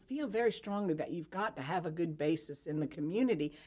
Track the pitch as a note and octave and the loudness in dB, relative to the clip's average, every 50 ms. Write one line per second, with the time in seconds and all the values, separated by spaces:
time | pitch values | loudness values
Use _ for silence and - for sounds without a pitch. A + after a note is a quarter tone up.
0 | - - C4 D4+ D4 A#3+ G3 A3 A#3+ A3+ - - - G#3 G3+ G3+ G#3 F3+ D#3 D#3 | -6 -6 -4 -2 -2 0 0 2 4 2 2 0 -2 -2 -2 0 2 2 0 0
1 | - - - F3 D#3 - - F#3+ G#3 A3 - - C3 C#3 F3 F3+ E3+ E3 D#3 E3 | 0 -2 -4 -4 -6 -4 -2 -2 -2 -2 -2 -4 -4 -2 0 0 0 -2 -2 0
2 | E3+ E3+ D#3 D3+ D3 D3+ E3 D#3 - - C#3+ - - - D3+ D3+ D#3 D3+ - - | -2 -2 0 0 2 2 2 2 0 -4 -6 -8 -6 -4 -2 0 0 -2 -2 -2
3 | D3 D#3 F3+ A3 C4 B3+ A3 D3+ D3+ D3 - - - | -2 0 2 4 4 4 4 2 2 -2 -4 -8 -16